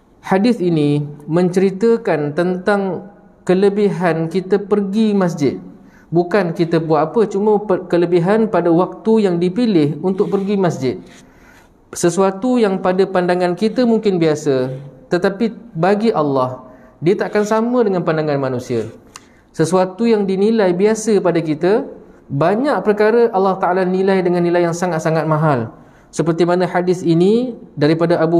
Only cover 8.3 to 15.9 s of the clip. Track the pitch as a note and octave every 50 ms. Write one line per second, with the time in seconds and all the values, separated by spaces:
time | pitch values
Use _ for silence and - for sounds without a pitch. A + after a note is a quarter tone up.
8.3 | G#3 A3 A3+ G#3 G3+ F3 E3+ F3 E3 E3 F#3 F3+ - - - A3 A3 A3+ G#3 F#3+
9.3 | F3 E3+ F3 F3+ F#3 A#3 B3 A3 G3+ E3 D3 C#3+ - - - F#3 G3 F#3+ G3 E3
10.3 | G3 G3 G3 G3 G#3 G3 F#3 E3 C3+ B2 B2+ B2+ G2 - - - - - - -
11.3 | - - - - - - - _ _ _ _ _ - - - F3 E3+ F3 G3 G3
12.3 | F#3+ G3 A3+ B3+ B3 B3 A3 G3 F#3+ F#3 F#3+ F#3 F#3 F#3 F#3+ F#3+ F#3+ F#3 F3+ F3
13.3 | F3+ F3+ F3+ F3+ F3 F3 A3 A3 - B3+ B3+ A#3 A3+ G#3+ G#3+ G#3 F#3 F3 E3 D#3
14.3 | D3+ D3 - D3 C3+ C3 B2+ C3+ - - - - - - - - - - - G3
15.3 | G3 - A#3 A3 - - - - - D#3+ E3 F#3